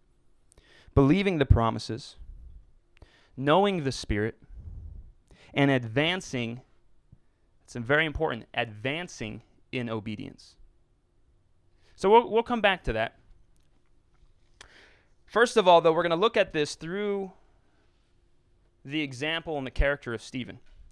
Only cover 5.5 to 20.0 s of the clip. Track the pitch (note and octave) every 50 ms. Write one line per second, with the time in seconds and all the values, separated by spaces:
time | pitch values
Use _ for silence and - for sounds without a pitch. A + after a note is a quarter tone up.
5.5 | - C#3 C#3 C#3 C3+ C3 B2 A2 A2 C3+ D3+ E3 F3+ F#3+ F#3 - - B2+ A#2+ A2+
6.5 | A#2 B2+ - _ _ _ _ _ _ _ _ _ - - _ _ _ _ _ _
7.5 | _ _ _ - - B2 A#2 A2+ C#3 D3+ D#3+ D#3 C#3 D3 D#3+ D#3 C3 A2+ - -
8.5 | - - A#2+ A2 G#2 G#2 G#2+ C3 C#3+ E3 F3+ E3+ - - A#2+ G#2+ A#2 A2 - _
9.5 | _ _ _ _ - C3 A#2+ A#2 A2 A2 G2 A2 A2 G#2+ G2 F2+ - - - -
10.5 | _ _ - - _ _ _ _ _ _ _ _ _ _ _ _ _ _ _ _
11.5 | _ _ _ _ _ _ _ _ _ - - F#3+ G#3+ A#3 B3 - G3+ A3+ A#3 -
12.5 | A#3+ A#3 G3+ G3+ F#3+ F3 - - A2+ A2 A2 A#2+ - _ _ - - - - _
13.5 | _ _ _ _ _ _ _ _ _ _ _ _ _ _ _ _ _ _ _ _
14.5 | _ _ - - - - - - _ _ _ _ _ _ _ _ - G#3 A#3+ A#3+
15.5 | - A3+ G3 F#3 F3 E3+ D#3+ E3 D#3+ D#3+ E3+ E3+ E3+ E3 G3 A#3 - A3 G3 -
16.5 | - D#3 D3 C#3+ - - D#3+ E3 F3+ G3+ G#3 G#3 G3+ G3 F#3+ F#3 F#3 _ _ _
17.5 | _ _ _ _ _ _ _ _ _ _ _ _ _ _ _ _ _ _ _ _
18.5 | _ _ _ _ _ _ - C3+ C#3+ D#3 D3+ C3+ B2 A#2+ C#3+ D#3 D#3+ E3 D#3+ E3+
19.5 | D#3+ C#3+ C3 B2+ - - D3 C#3 C#3+ C#3